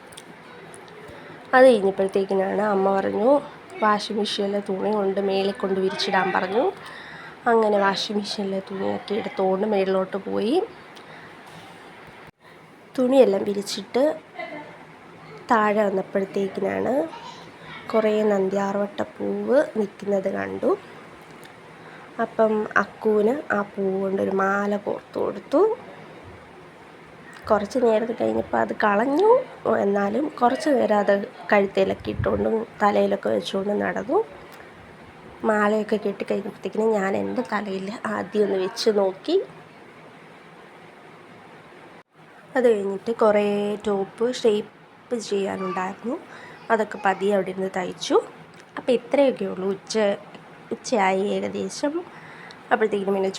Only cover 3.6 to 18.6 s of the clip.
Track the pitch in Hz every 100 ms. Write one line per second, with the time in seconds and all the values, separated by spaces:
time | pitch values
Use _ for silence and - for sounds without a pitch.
3.6 | - 370 214 208 - 214 208 - 202 202
4.6 | 202 185 196 214 196 190 196 196 196 196
5.6 | 196 190 190 190 - 190 185 190 185 208
6.6 | 359 - - - - - - - 240 226
7.6 | 214 202 196 190 - 208 202 - 196 196
8.6 | 190 190 202 202 - 208 202 - 190 190
9.6 | 214 202 190 190 190 202 196 196 202 339
10.6 | 453 - - - - - - - - -
11.6 | - - - - - - - - - -
12.6 | - - - - 254 269 208 196 208 202
13.6 | 196 - 196 233 302 311 - - - 302
14.6 | - - - - - - - - - 233
15.6 | 214 208 202 185 185 202 190 202 196 190
16.6 | 190 196 202 269 320 - - - - -
17.6 | - - - 220 214 214 214 202 190 196